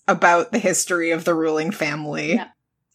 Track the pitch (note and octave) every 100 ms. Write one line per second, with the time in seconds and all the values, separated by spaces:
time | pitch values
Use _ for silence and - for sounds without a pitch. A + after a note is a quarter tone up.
0 | - F3+ F3+ E3+ - A#3+ G3+ E3+ - F3+
1 | E3 E3 E3+ E3 D#3+ D#3 D#3+ - D3+ D3+
2 | D3+ D3 D3+ F#3 F3 _ _ _ _